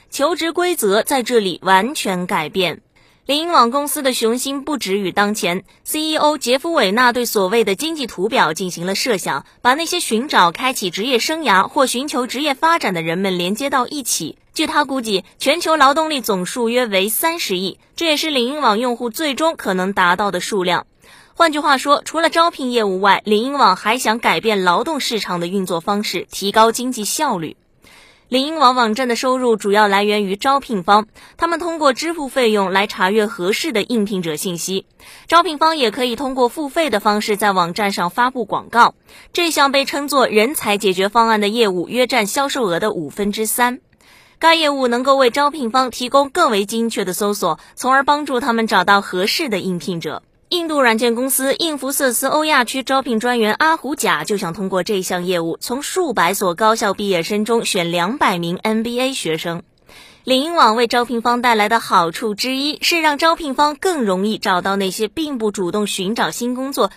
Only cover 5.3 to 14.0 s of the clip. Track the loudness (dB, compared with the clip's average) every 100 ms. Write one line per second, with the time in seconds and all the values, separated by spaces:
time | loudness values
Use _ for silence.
5.3 | 0 -2 -4 -8 _ -8 -6 -2 0 0
6.3 | 0 0 0 0 0 2 4 2 2 0
7.3 | 0 2 2 2 -2 -4 -6 -8 -4 0
8.3 | 2 2 0 -6 -6 -4 -2 -2 -2 -2
9.3 | -6 -8 _ 2 2 0 -4 -2 -2 2
10.3 | 4 4 2 -4 -2 -4 -4 0 0 0
11.3 | -2 2 2 2 2 0 0 -4 -4 -4
12.3 | -4 -4 0 2 2 0 -2 -2 -2 -2
13.3 | -2 -2 -4 -2 -2 -2 -6